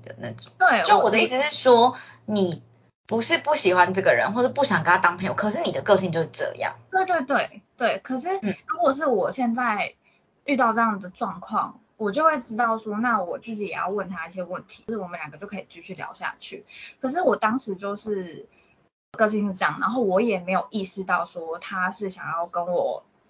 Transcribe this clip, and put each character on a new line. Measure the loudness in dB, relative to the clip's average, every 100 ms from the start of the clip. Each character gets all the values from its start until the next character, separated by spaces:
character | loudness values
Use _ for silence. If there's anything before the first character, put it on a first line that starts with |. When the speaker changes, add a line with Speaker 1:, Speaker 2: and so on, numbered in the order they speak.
Speaker 1:
的 | -18 -12
那 | -12
种。 | -12 -16 2
Speaker 2:
对， | 4 4
Speaker 1:
就 | 6 6
我 | 6
的 | 4
意 | 2
思 | 2
是 | 0 2
说， | 6 8 8
Speaker 2:
我 | 2 -10 -16 -4
Speaker 1:
你 | 0 0 -2 -12 _ _ _ -4
不 | -2
是 | 2 0
不 | 2 2
喜 | 4
欢 | 4 4
这 | 4
个 | 4
人， | 4 2
或 | 0
者 | 0
不 | 2 0
想 | 2
跟 | 4
他 | 4
当 | 4 0
朋 | -4
友， |
可 | -2 -2
是 | -2
你 | -2
的 | -2
个 | 4 4
性 | 4
就 | -2
是 | -4
这 | -4 -6 -4
样。 | -6 -6 _
Speaker 2:
对， | -2 0
对， | 0
对， | 0 0 -2 -8 _ -2
对， | -2 -2
可 | -4 -6
是 | -4 -2 -4 -6 -6
如 | 0
果 | 2
是 | 2 0
我 | 2 0
现 | 0 -2 0
在 | -2 -2 -4 -10 _ _ _ _
遇 | -2 2
到 | 4
这 | 4
样 | 0 -2
的 | -8
状 | -8 -8 -8
况， | -4 -2 -2 -8
Speaker 1:
嗯。 | _ _
Speaker 2:
我 | -4
就 | 2
会 | 2 2
知 | -4 -2
道 | 0 0
说， | -4 -2
那 | 0 0
我 | -2 -8
自 | -8
己 | -8 -6
也 | -4
要 | -4
问 | -4 -6
他 | -8 -10
一 |
些 | -10
问 | -8 -10 -12
题， | -14 -8
就 |
是 | -8
我 | -8
们 | -10
两 | -12
个 | -12
就 | -12
可 | -12
以 | -12
继 | -18
续 | -16
聊 | -12 -12 -10
下 | -10 -10
去。 | -14 -16 -18 -20 -20 -8
可 | -4
是 | 0
我 | 2 2
当 | 0 0
时 | -4 -6
就 | -6 -8
是 | -6 -6 -6 -12 -20 _ _ _ _ _ _ 0
个 | 2
性 | 2 -2
是 |
这 | -2 -2
样， | 0
然 | -2
后 | 0
我 | 2 2
也 | 2 0
没 | 0
有 | -2 -2
意 | -4 -6
识 | -6
到 | -2 -2 -2
说 | -8 -8 -10
他 | -8 -4 -4
是 | -4 -8
想 | -8 -6
要 | -6 -4
跟 | -4 -2
我 | 0 0 -4 -10 _ _